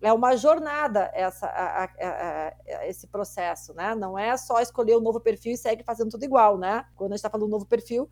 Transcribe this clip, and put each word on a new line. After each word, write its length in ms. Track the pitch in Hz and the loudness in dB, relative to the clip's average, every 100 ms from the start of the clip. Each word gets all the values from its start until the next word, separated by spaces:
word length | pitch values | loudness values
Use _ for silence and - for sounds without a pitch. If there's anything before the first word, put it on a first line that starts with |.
é 100 | 214 | 2
uma 240 | 226 247 | 4 4
jornada 760 | 247 285 320 302 294 294 208 - | 4 6 4 2 -2 0 0 0
essa, 340 | - 185 - 185 | 0 -4 -4 -6
a, 380 | - 180 - | -4 -4 -4
a, 0 | |
a, 640 | 185 - 180 156 170 156 156 | -6 -6 -6 -6 -6 -6 -8
a, 400 | - - - 165 | -10 -12 -10 -8
esse 180 | 180 - | -10 -10
processo, 680 | 202 202 - 175 165 - | -8 -8 -6 -6 -6 -10
né? 200 | 160 196 | -8 -6
Não 240 | 226 190 190 | -4 -6 -4
é 160 | 214 247 | -2 -4
só 240 | - 233 | 0 0
escolher 360 | 240 - 226 233 | 0 0 2 4
um 40 | |
novo 200 | 226 226 | 2 0
perfil 320 | 233 214 226 | 0 -2 -4
e 60 | 240 | -6
segue 260 | 240 226 | -2 -4
fazendo 260 | 240 226 220 | -4 -4 -4
tudo 140 | 214 | -6
igual, 320 | 269 254 214 196 | 2 6 6 6
né? 300 | 185 226 - - | 0 -4 -6 -8
Quando 160 | 196 | -6
a 40 | 202 | -4
gente 60 | |
tá 80 | 214 | -4
falando 180 | 220 214 | -4 -2
um 40 | |
novo 140 | 208 202 | -2 0
perfil, 440 | 233 233 240 285 | -2 0 -4 -4